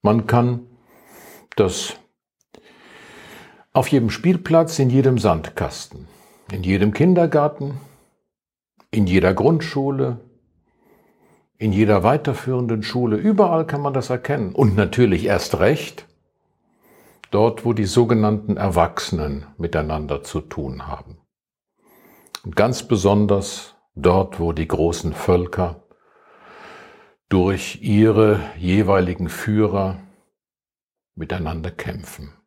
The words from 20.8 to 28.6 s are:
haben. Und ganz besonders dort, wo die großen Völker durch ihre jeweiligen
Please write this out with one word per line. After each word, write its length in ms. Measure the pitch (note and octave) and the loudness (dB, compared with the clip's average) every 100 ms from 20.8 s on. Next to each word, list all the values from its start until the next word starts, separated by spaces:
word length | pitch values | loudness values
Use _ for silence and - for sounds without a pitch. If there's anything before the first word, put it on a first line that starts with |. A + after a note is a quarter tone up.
| D#2 | -12
haben. 320 | - - - _ _ _ _ _ _ _ _ _ _ _ - | -14 -16 -20 _ _ _ _ _ _ _ _ _ _ _ -16
Und 100 | - | -6
ganz 320 | E2 A2 B2 - | 0 0 0 -2
besonders 880 | G#2+ G2 G2+ G#2 G2+ F#2+ - - _ _ - | 0 2 2 2 0 -2 -12 -16 _ _ -2
dort, 420 | F2+ F#2+ F#2+ - | 2 2 0 -4
wo 140 | E2+ | -4
die 160 | E2 D#2+ | -4 -4
großen 440 | F#2 E2+ E2 E2+ | -2 -2 -2 -6
Völker 680 | D#2 - F2+ F2+ - F2 D#2+ _ _ _ _ _ _ - - - - - - _ _ _ | -4 0 0 0 -4 -6 -6 _ _ _ _ _ _ -20 -20 -20 -20 -20 -20 _ _ _
durch 520 | F#2+ F2+ F#2+ - - | 2 2 0 -6 -10
ihre 580 | - G#2 A2 G#2 A2 G2+ D#2 | 0 4 4 6 4 2 -2
jeweiligen 720 | D#2+ | -6